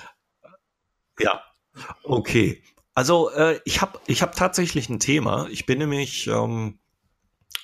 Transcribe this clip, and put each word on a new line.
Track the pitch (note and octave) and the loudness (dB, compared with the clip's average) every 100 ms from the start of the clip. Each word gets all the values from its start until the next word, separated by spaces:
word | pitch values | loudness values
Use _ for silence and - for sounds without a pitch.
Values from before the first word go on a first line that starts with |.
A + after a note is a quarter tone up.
| - - _ _ - - _ _ _ _ _ - | -20 -20 _ _ -20 -20 _ _ _ _ _ -2
Ja. | G#2 - - _ _ - - - | 0 0 -6 _ _ -20 -18 -12
Okay. | - B2 - A#2 F#2 - _ _ _ | -2 -2 2 2 2 0 _ _ _
Also, | - C3 E3+ D#3+ | 0 4 4 4
äh, | D3 D#3+ D3+ - | 2 2 2 -2
ich | - | -2
hab, | F#3+ - - | -2 -4 -2
ich | B2 | 0
hab | E3+ - | 0 0
tatsächlich | F#3 F#3 F3 D3 A#2 | 0 0 0 -2 -2
ein | A2 | -2
Thema. | - C3+ A2+ G2+ D#3 | 2 2 2 -2 -4
Ich | - - | -6 -2
bin | C3 | 0
nämlich, | D3+ C#3+ C#3 - - | 0 -2 -4 -6 -2
ähm, | A2+ A#2 A#2 A2 - _ _ _ _ _ _ _ - | 0 0 -2 -6 -8 _ _ _ _ _ _ _ -16